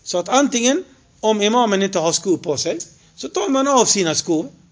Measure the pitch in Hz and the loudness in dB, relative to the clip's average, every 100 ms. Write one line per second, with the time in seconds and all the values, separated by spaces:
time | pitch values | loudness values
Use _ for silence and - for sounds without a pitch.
0 | - 180 175 262 285 247 240 311 - _ | -4 -6 0 2 2 0 0 0 -6 _
1 | _ _ 214 214 208 240 226 196 196 190 | _ _ 0 2 2 2 2 0 0 0
2 | 160 160 202 156 175 135 165 330 - - | 0 -2 -2 -2 -2 -4 -4 -6 -10 -18
3 | _ - 262 370 392 269 277 262 214 196 | _ -14 -8 -4 0 0 2 4 4 2
4 | 170 151 - 160 - - _ | 0 -2 -2 -2 -2 -14 _